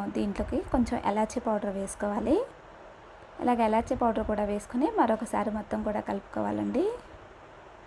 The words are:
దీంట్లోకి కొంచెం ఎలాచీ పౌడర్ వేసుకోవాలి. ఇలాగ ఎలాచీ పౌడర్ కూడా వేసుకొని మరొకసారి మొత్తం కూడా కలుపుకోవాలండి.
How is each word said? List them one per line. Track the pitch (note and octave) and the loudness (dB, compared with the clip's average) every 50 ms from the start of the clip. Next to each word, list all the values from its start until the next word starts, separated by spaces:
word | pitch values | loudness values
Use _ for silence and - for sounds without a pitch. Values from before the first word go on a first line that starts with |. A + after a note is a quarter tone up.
| G3+ G3+ G3+ | -2 -2 -2
దీంట్లోకి | A3 G#3+ G3+ G3 - G#3+ - - C#4+ G4 - | 0 0 0 0 -2 -2 -2 -2 -2 -2 2
కొంచెం | - C4 A#3 - B3+ - - G3+ | 2 2 4 2 2 0 0 0
ఎలాచీ | G3+ G#3+ A3 G#3+ - A#3+ - | 2 2 0 0 0 -2 0
పౌడర్ | A#3 G#3+ G#3 G#3 G3+ F#3+ G3 | 0 0 0 0 -2 -4 -4
వేసుకోవాలి. | G3 G3 - - G#3+ G#3 G#3 G#3+ G#3+ A3 D4+ G#4 C5+ - - - - - - - - - - - - - - - - - - - | -4 -6 -4 -2 -2 -2 0 0 2 2 2 2 2 -2 -8 -18 -20 -20 -20 -20 -20 -20 -20 -20 -20 -20 -20 -20 -20 -16 -8 -2
ఇలాగ | - B3 B3 A3+ A3+ | 0 2 2 4 4
ఎలాచీ | G#3+ G#3+ A3+ A#3+ - C4 A#3+ | 4 4 2 2 2 0 2
పౌడర్ | B3+ A#3 G#3+ A3+ G#3+ - | 2 2 2 2 0 0
కూడా | G#3+ G#3 G#3 G3+ | 0 0 0 0
వేసుకొని | G#3 G#3 - - - B3 C#4+ G4 A4+ G4+ | -2 -4 -4 -4 -2 0 0 2 4 4
మరొకసారి | F4+ A#3 A3 G#3+ A#3 - - G#3 G#3 A3 G#3 | 4 4 4 0 0 -2 -2 -2 0 0 -2
మొత్తం | G#3+ G3+ - A3 G#3+ G#3+ | -4 -4 -4 -4 -2 -2
కూడా | G#3+ G#3 G#3+ G#3 | -2 -2 -2 -4
కలుపుకోవాలండి. | - G3+ G3+ - - - G#3+ G#3 G3+ G#3 G#3 G#3 G3+ G#3 B3+ F#4 G#4+ A#4+ A#4+ - - - - - - - - - - - - - - - - - | -4 -6 -6 -6 -6 -4 -2 -2 0 0 0 0 0 0 0 0 0 -2 -4 -10 -16 -18 -20 -20 -20 -20 -20 -20 -20 -20 -20 -20 -20 -20 -20 -20